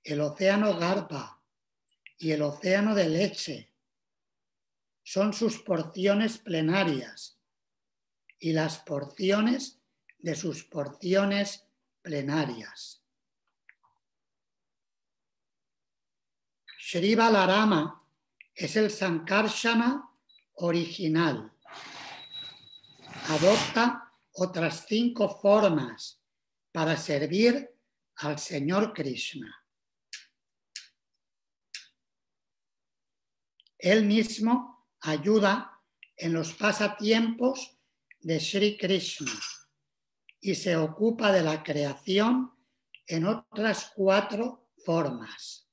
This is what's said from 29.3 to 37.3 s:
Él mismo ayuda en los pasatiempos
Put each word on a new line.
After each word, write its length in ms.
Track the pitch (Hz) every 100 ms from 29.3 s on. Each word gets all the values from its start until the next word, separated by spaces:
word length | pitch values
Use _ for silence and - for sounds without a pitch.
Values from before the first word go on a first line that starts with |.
| 143 - - _ _ _ _ _ - _ _ _ _ _ - - _ _ _ _ _ _ _ _ - - _ _ _ _ _ _ _ _ _ _ _ _ _ _ _ _ _ _ _
Él 260 | 180 220 208
mismo 840 | 220 220 - 226 254 - - _ _
ayuda 800 | 156 151 170 214 196 220 - - _ _ - -
en 180 | 170
los 200 | 165 160
pasatiempos 1300 | - 208 208 208 208 214 226 226